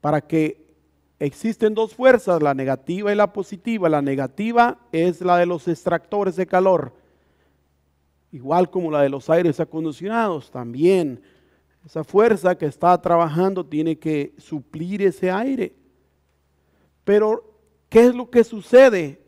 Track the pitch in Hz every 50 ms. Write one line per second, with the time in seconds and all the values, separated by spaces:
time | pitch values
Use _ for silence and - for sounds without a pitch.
0 | - 151 151 151 - _ - 160 156 151 - _ _ _ _ _ _ _ _ _
1 | _ _ _ _ 156 143 - - - 220 220 _ - 214 214 214 226 220 - -
2 | 254 262 247 233 - 196 180 165 151 143 139 135 135 131 135 127 _ - 175 190
3 | 208 202 208 202 208 202 - 208 185 - 208 175 _ 226 226 220 180 165 156 147
4 | 143 139 139 135 135 131 _ - 208 226 233 233 233 240 - _ _ _ - 160
5 | 165 180 175 175 180 180 175 175 175 175 175 160 - 180 165 - - - 175 165
6 | _ _ - 208 202 190 165 175 185 165 - 185 190 190 185 165 - - _ _
7 | _ _ _ _ _ _ _ _ _ _ _ _ _ _ _ _ _ _ _ _
8 | _ _ _ _ _ _ - 143 120 135 156 175 185 175 - 185 175 160 156 147
9 | 143 139 139 139 - - 160 170 180 170 143 - 160 - - 160 160 160 143 -
10 | 165 196 220 233 226 208 175 151 123 _ _ 127 123 120 117 131 156 180 196 185
11 | 170 143 127 113 _ _ _ _ _ _ _ _ _ _ _ _ _ 151 _ 160
12 | 151 _ - 196 220 233 220 180 156 185 180 180 165 147 131 _ - 175 180 175
13 | - 185 175 165 170 165 147 165 185 190 196 190 170 135 143 151 160 160 160 151
14 | - 160 156 147 143 147 _ - - - 165 151 127 _ - 156 165 180 202 202
15 | 202 190 165 - - 185 185 196 233 269 269 254 196 180 _ _ _ _ _ _
16 | _ _ _ _ _ _ _ _ _ _ _ _ _ _ _ _ _ _ _ _
17 | _ - 202 208 214 214 208 - - _ _ _ _ _ _ _ _ _ - 226
18 | 233 247 240 247 254 240 - 240 220 - - 214 180 - - 247 269 262 220 185
19 | 160 143 143 _ _